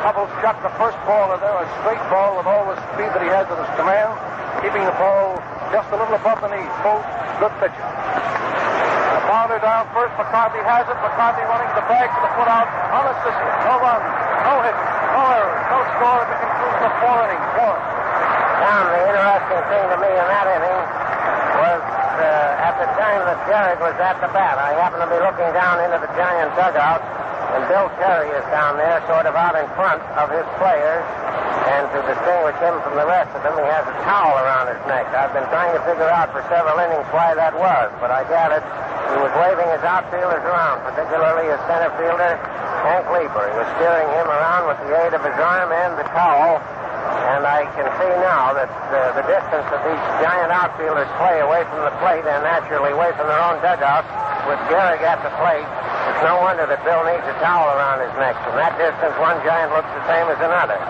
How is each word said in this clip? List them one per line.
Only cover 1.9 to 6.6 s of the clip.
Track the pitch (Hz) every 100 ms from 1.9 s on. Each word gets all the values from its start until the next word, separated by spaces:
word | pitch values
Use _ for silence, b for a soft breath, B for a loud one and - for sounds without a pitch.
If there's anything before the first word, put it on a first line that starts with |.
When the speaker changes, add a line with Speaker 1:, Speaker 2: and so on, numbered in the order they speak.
| 226 -
Speaker 1:
ball | 190 202 190
with | 175
all | 208 190
the | 185 -
speed | - 208
that | 180
he | 175
has | 190 185
at | 170
his | - 147
command, | 185 202 214 214 - - - -
keeping | 202 208
the | 190 151
ball | 190 196 190 180 - - -
just | 214 -
a | 208
little | 226 208
above | 214 226
the | 208
knees. | 202